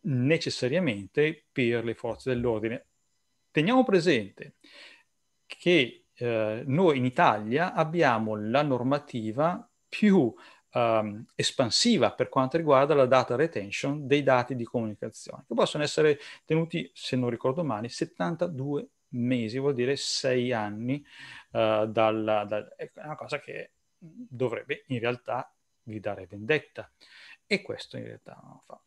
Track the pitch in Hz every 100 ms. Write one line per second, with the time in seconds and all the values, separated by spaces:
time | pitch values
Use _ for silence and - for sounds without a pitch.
0 | 208 127 127 160 139 - 123 156 175 101
1 | 98 - 151 160 _ - 120 120 117 113
2 | 120 107 - 123 120 110 110 120 _ _
3 | _ _ _ _ _ 156 160 262 247 190
4 | 165 131 98 - - _ _ - - -
5 | _ _ _ _ _ - - 175 120 -
6 | _ _ 120 113 107 110 147 139 190 139
7 | 127 127 170 107 107 127 180 196 156 170
8 | 147 113 110 107 107 123 147 127 120 143
9 | - 123 110 110 160 220 - _ _ -
10 | 214 190 123 - - - _ 127 117 113
11 | 107 104 123 - - - 123 - 233 214
12 | 110 - - - 131 165 160 131 143 151
13 | 127 131 120 123 160 - 101 - 143 147
14 | 139 147 143 127 120 127 117 127 113 104
15 | 117 - - - - 233 190 156 147 -
16 | 151 143 - - _ 160 165 170 - -
17 | - 127 123 117 135 147 160 107 117 -
18 | 165 _ 180 165 180 147 135 143 - _
19 | _ 123 120 127 113 123 139 131 123 139
20 | - - 135 127 123 117 104 104 120 135
21 | - - - - - 117 113 110 110 110
22 | 110 110 107 107 104 107 104 - 160 -
23 | 151 151 143 147 - 143 - _ _ _
24 | 165 160 247 120 123 110 107 147 _ 120
25 | 117 123 - 120 - _ _ _ - 107
26 | 98 98 92 104 107 151 - - - _
27 | - - - - _ 202 - - - 127
28 | - 55 - - - - _ -